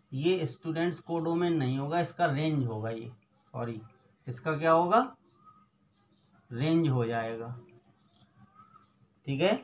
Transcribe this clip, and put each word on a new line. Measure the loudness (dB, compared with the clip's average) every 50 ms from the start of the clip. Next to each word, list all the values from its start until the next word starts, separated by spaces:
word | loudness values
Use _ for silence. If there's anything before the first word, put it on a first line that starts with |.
| _ -10
ये | -6 0 2 2 2 2 0
students | -4 -6 -8 -8 -6 -2 -2 -2 -2 -2 -4
कोडोमेन | -6 -6 -4 -2 0 0 0 2 2 2 2
नहीं | 2 2 0 0 -2
होगा, | -2 -2 0 0
इसका | -2 -2 -2 0 0
range | 0 2 0 0 0 0 0 0
होगा। | -2 -4 -4 -6 -6
ये, | -6 -8 -10 -14 -16 -18 _ _ _ _ _ _ -8
sorry, | -8 -6 -6 -8 -10 -12 -18 -20 _ _ _ _ _ -12
इसका | -12 -12 -6 -4 -4 -2 2
क्या | 4 6
होगा, | 6 6 6 6 4 4 4 2 -4 _ _ _ _ _ _ -20 -20 _ _ _ _ _ _ _ _ _ _ _ _ _ _ _ _ _ _ -10
range | -6 -2 0 2 4 4 4 4
हो | 2 2 2
जाएगा, | 0 -2 -4 -4 -4 -6 -8 -8 -10 -12 -14 -16 -20 -20 -20 _ _ _ _ _ _ _ -20 _ _ _ -20 -20 _ _ -20 -20 _ -20 -20 _ _ _ _ _ _ _ _ -6
ठीक | -4 -2 2
है। | 2 2 2 0